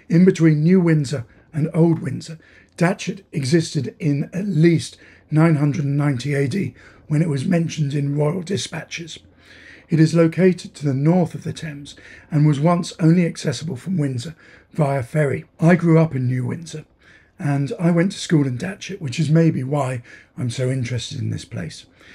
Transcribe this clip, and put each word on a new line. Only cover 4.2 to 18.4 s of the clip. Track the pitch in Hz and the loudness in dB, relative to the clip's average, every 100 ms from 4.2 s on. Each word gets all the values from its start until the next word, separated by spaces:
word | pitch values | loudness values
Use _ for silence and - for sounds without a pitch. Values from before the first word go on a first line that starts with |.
| - | -4
at | 175 208 | -6 -2
least | 151 170 156 - - - - _ | 4 4 4 -2 -16 -20 -20 _
nine | 151 165 147 | 2 4 4
hundred | 147 135 139 | 0 -2 -2
and | 143 | 0
ninety | 147 127 135 | 0 -2 -2
A | 139 139 | -2 -2
D, | 196 113 - - - _ | -2 -6 -10 -20 -20 _
when | 151 | 0
it | 170 | 0
was | 139 156 | -2 0
mentioned | 175 165 - 139 | 0 -2 -4 -2
in | 147 143 143 | -2 -2 0
royal | 147 185 | -2 -2
dispatches. | 160 139 - 160 - - 165 - _ _ _ - - - _ | -6 -6 -6 -10 -12 -14 -14 -18 _ _ _ -20 -20 -20 _
It | 156 | 4
is | 156 | 4
located | 165 165 165 185 180 - - | 6 2 4 2 2 -8 -6
to | 147 | -2
the | |
north | 131 147 185 165 | 0 2 2 0
of | - | -4
the | 151 | -10
Thames | 156 160 143 143 - - - _ | -10 -10 -12 -16 -20 -20 -20 _
and | 156 151 | 2 2
was | 139 | 4
once | 160 175 - - | 2 0 -2 0
only | 160 180 165 | 2 4 0
accessible | - - 123 160 123 | -2 -6 -6 -8 -10
from | 170 180 | -6 -2
Windsor | 143 127 156 - - - _ | -2 -4 -8 -16 -20 -20 _
via | - 143 139 | -2 0 0
ferry. | 120 156 143 127 - _ | -2 -2 0 -2 -8 _
I | 160 180 | 4 4
grew | 170 160 | 4 4
up | 160 131 | 2 0
in | 123 | -2
New | 127 120 | -2 -4
Windsor, | - - 156 - _ _ _ _ _ | -8 -10 -16 -18 _ _ _ _ _
and | 143 143 139 - | -4 -2 -4 -2
I | 170 | 0
went | 170 190 | 2 0
to | - | -4
school | - 160 | 0 2